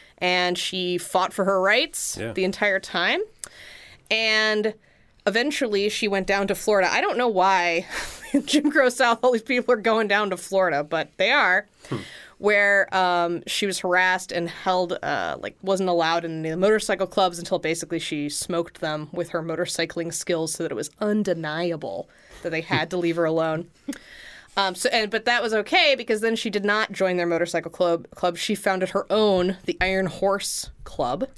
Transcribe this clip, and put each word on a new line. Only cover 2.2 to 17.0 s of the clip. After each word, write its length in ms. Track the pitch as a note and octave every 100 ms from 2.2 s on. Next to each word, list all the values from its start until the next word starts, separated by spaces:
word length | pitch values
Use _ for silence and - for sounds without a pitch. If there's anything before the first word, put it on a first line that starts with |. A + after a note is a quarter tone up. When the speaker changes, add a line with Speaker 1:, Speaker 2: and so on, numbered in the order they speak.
| A2+
Speaker 1:
the 120 | F#3+
entire 360 | F#3 - G#3 F#3+
time. 400 | - - F#3+ E4 G#4+ - - - - - - - -
And 640 | A3 A3 A3 A3 G#3+ G#3+ - _ _ _ _ G3+
eventually 640 | A3 C#4+ D4 A#3+ G3+ G#3
she 200 | - G#3
went 180 | G3 F#3
down 200 | G3 G3
to 60 |
Florida. 360 | F#3 A3+ G3+ F3+
I 80 | A3+
don't 180 | F#4+ B3
know 100 | B3
why 580 | F#3 F#3+ F#3 F3 E3+ - - -
<laughs> 300 | - - C#4
Jim 260 | - C#4+ D4
Crow 180 | D4+ B3+
South, 300 | B3 A#3+ A3+
all 100 | B3+
these 100 | A#3
people 320 | A3 B3 A#3+
are 40 | A#3
going 300 | A3+ A3 G#3
down 220 | G3+ G3+
to 60 | -
Florida, 480 | - F#3+ F3+ D3
but 260 | D3+ D#3+ - -
they 140 | G3+
are. 360 | C#4+ G3 F#3+ - _ -
Speaker 2:
Hmm. 80 | A2 - - - -
Speaker 1:
Where, 560 | G3+ G3+ G3+ G3 -
um, 480 | F#3+ F3+ F3 E3+ E3+ -
she 180 | -
was 140 | G3+ F#3
harassed 520 | F#3 F3+ F#3 F#3 -
and 200 | F3 E3+
held, 420 | - F#3+ F#3 F3 -
uh, 340 | - B2+ E2+ C2+
like, 160 | G#2+ -
wasn't 260 | F#3+ F#3+ F#3
allowed 340 | E3+ D#3+ E3+ E3+
in 160 | D#3+
the 120 | D#3+
motorcycle 520 | E3+ G3+ G#3+ G#3+ F#3+